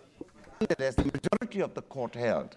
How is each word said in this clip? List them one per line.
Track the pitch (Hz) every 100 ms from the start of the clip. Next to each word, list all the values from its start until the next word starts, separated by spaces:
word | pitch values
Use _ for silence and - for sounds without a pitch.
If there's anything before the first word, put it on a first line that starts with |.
| - - - - - -
Nonetheless, | 220 170 - 233
the | 139
majority | 139 - 208 240 196
of | 139
the | -
court | - 135 117 120
held, | 120 82 -